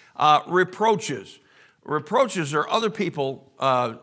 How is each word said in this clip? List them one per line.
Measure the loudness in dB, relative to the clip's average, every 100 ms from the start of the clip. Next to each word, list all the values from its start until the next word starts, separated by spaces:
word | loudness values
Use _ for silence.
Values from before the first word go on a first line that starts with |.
| _ 0
Uh, | 4 4 4
reproaches, | 0 0 0 2 2 -2 -8 -10 -20 _ _ _ _
reproaches | -6 -6 0 0 2 0 -2
or | -2 0
other | -2 -2
people, | -4 -6 -4 -6 -6 -16 -4
uh, | 0 2 0 -6